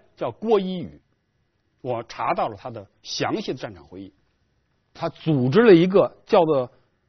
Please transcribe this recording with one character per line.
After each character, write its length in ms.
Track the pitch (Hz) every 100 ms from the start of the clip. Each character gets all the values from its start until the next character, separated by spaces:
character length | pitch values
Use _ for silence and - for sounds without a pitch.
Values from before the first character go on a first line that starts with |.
| _ -
叫 160 | 143
郭 280 | - 220 208
一 200 | 185 185
宇， 220 | 107 151 _ _ _ _ _ _ _ _
我 220 | 131 117
查 300 | - - 120
到 140 | 180 147
了 80 | 98
他 120 | 131
的 180 | 113 98 _
详 380 | - - 131 180
细 100 | 208
的 60 | 139
战 180 | 131 95
场 80 |
回 180 | - 92
忆。 120 | 98 _ _ _ _ _ _ _ _
他 160 | - 165
组 400 | - 160 143 127
织 120 | 175
了 140 | 240 170
一 120 | 185
个 300 | 190 127 - -
叫 200 | 202 160
做 260 | 139 123 _ _ _